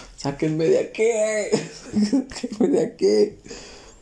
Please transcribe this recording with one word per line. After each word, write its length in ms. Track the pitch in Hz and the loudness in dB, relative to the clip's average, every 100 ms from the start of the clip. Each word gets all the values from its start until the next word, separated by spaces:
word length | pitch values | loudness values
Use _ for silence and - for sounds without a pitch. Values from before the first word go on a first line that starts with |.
| - - | -18 -10
"Sáquenme 480 | 139 139 160 156 160 | -6 -2 -2 0 2
de 140 | - | 2
aquí, 240 | - - | 2 0
<laughs> 1040 | 226 220 214 214 175 - - - - 208 208 | 0 2 0 -2 -2 -2 -4 -14 -6 0 2
sáquenme 560 | 269 - - 247 208 180 | 0 -2 -8 -8 -2 2
de 160 | - 160 | 2 0
aquí. 520 | - 196 214 - - - - - - - - | 0 2 4 2 0 -18 -18 -18 -20 -20 -20